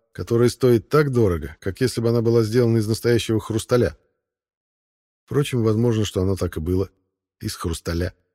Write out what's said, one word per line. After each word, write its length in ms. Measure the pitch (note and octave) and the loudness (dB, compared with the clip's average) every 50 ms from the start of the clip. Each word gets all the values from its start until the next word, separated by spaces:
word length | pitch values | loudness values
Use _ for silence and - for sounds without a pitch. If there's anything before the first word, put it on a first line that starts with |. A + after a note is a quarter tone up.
| _ _ | _ _
которая 380 | - - F#2 - A#2 A#2 B2 A#2+ | -16 -12 -6 -2 0 2 2 2
стоит 400 | - - - B2 A#2+ A2+ - - | 2 2 2 4 4 2 2 2
так 220 | - D3+ D3+ C#3 | 2 2 2 2
дорого, 440 | B2+ A#2+ A2+ F#2+ F2 D#2 C#2+ D2 D#2+ - | 2 2 2 2 0 -2 -6 -10 -12 -10
как 200 | - G2 F#2 - | -10 -8 -4 -2
если 220 | C3 A#2+ - A#2+ | -2 -2 -2 -2
бы 80 | A2+ A#2 | -2 0
она 120 | A#2 A#2+ | 0 0
была 220 | A2 A#2 A#2 A#2 A2 | 2 2 2 2 2
сделана 340 | G#2 A2 B2 A#2+ A#2 A2+ A2+ | 2 2 2 2 2 2 2
из 100 | G#2 G#2+ | 0 0
настоящего 520 | A2+ - - A#2+ A#2+ A2+ - - A2+ G#2+ | -2 -2 0 0 0 2 0 0 -2 -2
хрусталя. 580 | - - A2 A2 - - B2 B2 A2 E2 D#2 _ _ _ _ _ _ _ _ _ _ _ _ _ _ _ _ _ _ _ _ _ _ _ _ _ _ | -2 -4 -6 -6 -2 0 0 2 2 0 -2 _ _ _ _ _ _ _ _ _ _ _ _ _ _ _ _ _ _ _ _ _ _ _ _ _ _
Впрочем, 400 | - A#2+ C3+ D3 - - B2 A2 | -6 -2 -2 -2 0 0 0 0
возможно, 400 | A2+ G#2+ A2 A#2+ A#2+ A2+ A2 G#2 | 2 2 2 2 2 2 0 -2
что 180 | - - G2 | -2 -2 -2
оно 140 | F#2 F#2+ G2 | 0 0 0
так 220 | F2+ F#2+ E2+ - - | -2 -2 -4 -4 -4
и 20 | |
было, 300 | D#2 F2 F#2 F#2+ G2 - _ _ _ _ _ _ _ _ _ - | -4 -2 0 0 -2 -4 _ _ _ _ _ _ _ _ _ -10
из 160 | - G#2+ - | -10 -10 -8
хрусталя. 580 | - - F2 E2 - - F2 E2+ E2+ F2+ F2 - _ _ _ | -6 -6 -6 -6 -6 -6 -6 -4 -4 -4 -6 -8 _ _ _